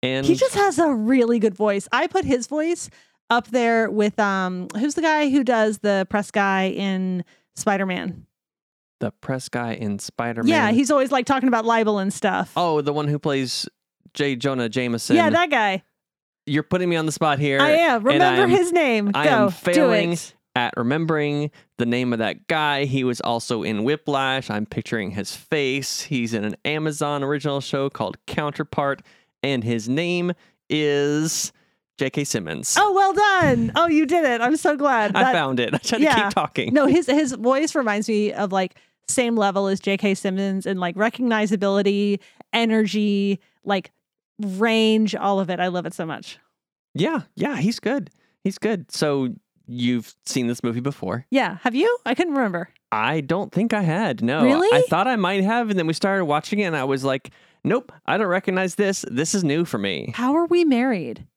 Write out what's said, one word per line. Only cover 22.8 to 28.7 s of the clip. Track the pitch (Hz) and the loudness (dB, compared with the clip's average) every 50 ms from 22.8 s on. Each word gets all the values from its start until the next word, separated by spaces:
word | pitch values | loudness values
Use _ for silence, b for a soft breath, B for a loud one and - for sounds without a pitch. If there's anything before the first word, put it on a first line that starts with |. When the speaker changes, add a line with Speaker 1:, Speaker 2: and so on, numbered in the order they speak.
| 143 | -2
Speaker 1:
He | 139 131 139 127 | -2 -2 -2 0
was | 127 123 113 | -2 -2 -2
also | - - 117 117 - - 123 110 80 | -2 -4 -4 -4 -2 -4 -4 -4 -2
in | 87 110 101 107 | -2 -2 0 0
Whiplash. | 127 151 151 _ - 143 135 135 131 131 135 131 - | 0 -2 -2 _ -2 -2 0 0 0 -2 -2 -4 -4
I'm | 107 104 107 | -4 -4 -4
picturing | - - - 110 - - 113 101 92 | -4 -6 -8 -6 -4 -4 -4 -4 -4
his | 98 101 95 - - | -6 -6 -8 -8 -10
face. | - - _ 160 151 143 131 131 139 131 - - - | -14 -8 _ -2 0 0 0 -2 -4 -4 -6 -8 -8
He's | - - 147 127 117 110 113 | -6 -4 -4 -2 -2 -2 -2
in | 110 101 | -4 -4
an | 107 - - _ | -4 -6 -6 _
Amazon | - 151 156 156 156 147 151 151 147 147 143 139 | -6 -4 -2 -4 -4 -4 -4 -4 -4 -2 -4 -2
original | 139 147 147 135 151 139 139 | -2 -4 -2 -2 -4 -4 -4
show | 135 - - 139 135 139 | -4 -4 -4 -2 -2 -4
called | _ - - 92 - - _ | _ -4 -6 -6 -6 -10 _
Counterpart, | - - - 151 147 147 - 156 - | -8 -6 -4 -4 -4 -4 -6 -8 -6